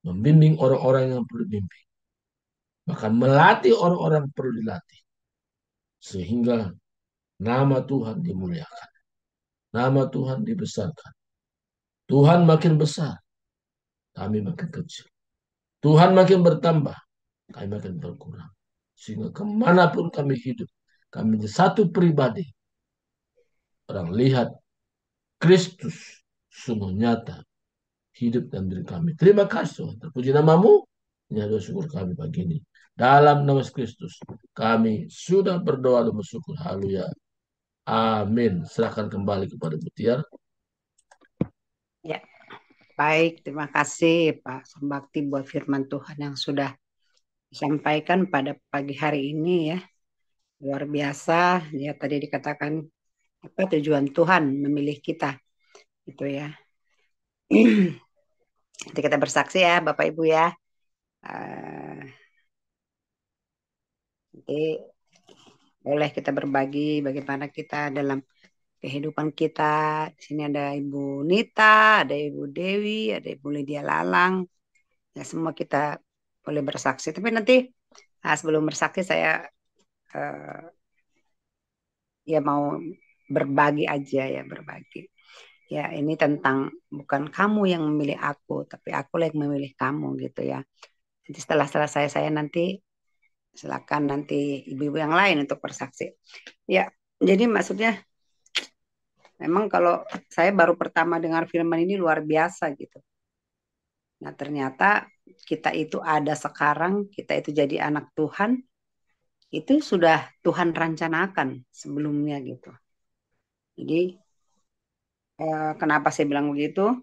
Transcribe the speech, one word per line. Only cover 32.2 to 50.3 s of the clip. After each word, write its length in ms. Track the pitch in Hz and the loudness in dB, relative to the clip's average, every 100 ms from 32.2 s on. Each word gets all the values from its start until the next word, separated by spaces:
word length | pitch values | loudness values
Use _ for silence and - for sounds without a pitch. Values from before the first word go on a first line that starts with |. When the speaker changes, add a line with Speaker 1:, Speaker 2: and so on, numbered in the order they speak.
| 156 - | -6 -6
Speaker 1:
ini. 160 | 90 - - _ _ - | -4 -6 -10 _ _ 0
Dalam 480 | 123 143 147 143 139 | 6 8 8 6 4
nama 160 | 139 | 0
Yesus 100 | - | 0
Kristus, 420 | - 113 - - - - - _ | -8 -8 -10 -18 -16 -20 -20 _
kami 560 | - 113 113 113 107 - | -2 2 4 2 0 -6
sudah 540 | - - 190 196 175 | -14 0 2 2 0
berdoa 420 | 165 135 127 123 | -2 0 2 2
dan 80 | 117 | 2
bersyukur. 460 | 107 - 113 - 151 | -4 -8 -14 -12 -10
Haleluya. 480 | 165 196 196 190 180 - _ _ _ _ _ _ - | -8 -6 -4 -4 -6 -10 _ _ _ _ _ _ -4
Amin. 800 | 113 113 110 104 113 117 87 80 | 0 0 0 0 2 2 0 -6
Serahkan 420 | - 113 110 101 | -4 -2 -2 -6
kembali 400 | 95 98 98 101 | -4 -4 -4 -6
kepada 300 | - 80 78 | -8 -8 -8
Bu 120 | 82 | -10
Tiar. 260 | - 107 127 - - _ _ _ _ _ _ _ _ _ _ - _ _ _ _ _ | -4 0 0 -4 -14 _ _ _ _ _ _ _ _ _ _ -8 _ _ _ _ _
Speaker 2:
Ya, 160 | 160 - - _ _ - _ _ _ - | -10 -10 -12 _ _ -20 _ _ _ -4
baik. 460 | 151 156 165 165 - | 0 2 2 0 -12
Terima 200 | 143 147 | -10 -4
kasih 680 | 151 147 - 165 165 160 156 | -2 -4 2 2 4 2 -2
Pak 240 | - - - | -12 -14 -16
Sembakti 580 | - 143 139 - 156 143 | -10 -8 -8 -8 -8 -4
buat 160 | 139 135 | -6 -6
firman 400 | 147 147 139 135 | -10 -4 -4 -4
Tuhan 300 | 143 - 147 | -8 -12 -12
yang 180 | 143 139 | -10 -8
sudah 380 | - 139 135 - _ _ _ _ _ _ _ | -4 -4 -4 -8 _ _ _ _ _ _ _
disampaikan 800 | - 147 147 147 151 156 180 180 | -8 -4 -2 0 -2 0 0 2
pada 300 | 143 139 139 _ | -2 -4 -8 _
pagi 260 | 143 139 135 | -8 -6 -4
hari 340 | 151 147 139 | -2 -2 -4
ini 400 | 151 165 180 151 | -2 0 0 0
ya. 60 | 180 - _ _ _ _ | -6 -10 _ _ _ _